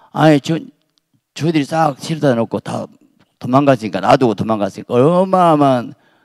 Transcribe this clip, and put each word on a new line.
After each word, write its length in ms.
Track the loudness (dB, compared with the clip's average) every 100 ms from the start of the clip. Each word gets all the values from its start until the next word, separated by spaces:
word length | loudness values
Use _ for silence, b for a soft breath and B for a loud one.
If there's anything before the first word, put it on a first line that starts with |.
| b
아니, 280 | 0 2 2
저, 180 | 0 -6 -8 _ _ _ _ _ _ -6
저희들이 300 | -2 -2 -2
싹 340 | -2 -2 -4
실어다 340 | -8 -2 0
놓고 280 | 0 -2 -6
다 260 | -8 -10 -12 _ _ _ _ _
도망갔으니까, 640 | -2 2 2 0 -2 -2
놔두고 340 | 0 2 2
도망갔으니까, 580 | 0 -4 -2 -4 -6 -2 2
어마어마한 1000 | 2 2 0 2 2 4 2 0 -4 -14 _ _